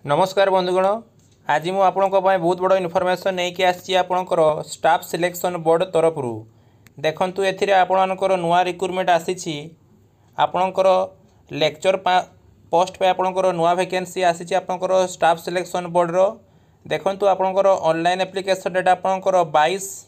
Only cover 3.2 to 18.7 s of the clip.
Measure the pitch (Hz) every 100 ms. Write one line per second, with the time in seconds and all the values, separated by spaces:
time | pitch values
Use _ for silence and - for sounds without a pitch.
3.2 | 196 185 180 175 185 180 - 185 180 180
4.2 | 175 175 156 156 156 - 156 170 - 170
5.2 | 175 175 180 175 160 165 165 160 160 160
6.2 | 123 110 110 _ _ _ _ - 156 156
7.2 | 185 185 196 190 196 190 180 190 190 190
8.2 | 190 185 170 175 180 180 185 185 180 170
9.2 | 170 180 170 147 151 - _ _ _ _
10.2 | _ - 147 175 190 185 190 185 190 -
11.2 | _ _ _ 143 151 147 185 190 180 185
12.2 | - - _ _ _ 165 185 - 185 180
13.2 | 185 185 185 175 165 175 180 185 175 190
14.2 | 180 170 175 190 185 180 185 185 185 -
15.2 | 160 170 190 180 175 180 180 175 175 175
16.2 | 196 226 _ _ _ _ - 151 190 196
17.2 | 202 185 190 190 196 190 160 165 175 185
18.2 | 185 190 190 185 185